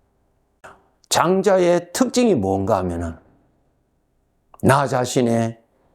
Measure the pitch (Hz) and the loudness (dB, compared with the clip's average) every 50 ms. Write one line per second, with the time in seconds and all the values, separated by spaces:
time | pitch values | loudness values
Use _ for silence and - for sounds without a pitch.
0 | _ _ _ _ _ _ _ _ _ _ _ _ - - - _ _ _ _ _ | _ _ _ _ _ _ _ _ _ _ _ _ -20 -20 -20 _ _ _ _ _
1 | _ - - - 139 165 190 190 180 208 190 185 180 170 175 175 175 - - - | _ -4 0 0 2 2 0 0 2 2 2 2 2 2 2 0 -2 -4 -4 -2
2 | 254 240 240 247 247 233 185 123 95 98 95 98 98 95 110 95 92 90 85 85 | -2 -2 0 0 2 2 2 2 0 0 0 -2 0 0 0 0 -2 -2 -4 -6
3 | 87 82 80 - - _ _ _ _ _ _ _ _ _ _ _ _ _ _ _ | -6 -8 -10 -12 -16 _ _ _ _ _ _ _ _ _ _ _ _ _ _ _
4 | _ _ _ _ _ _ _ _ _ _ - - - - 131 143 143 123 139 127 | _ _ _ _ _ _ _ _ _ _ -10 -2 0 2 2 2 2 0 -2 -2
5 | 123 120 - 143 123 117 117 117 113 113 120 - _ _ _ _ _ _ _ | -4 -2 -2 0 0 2 2 0 -2 -2 -6 -10 _ _ _ _ _ _ _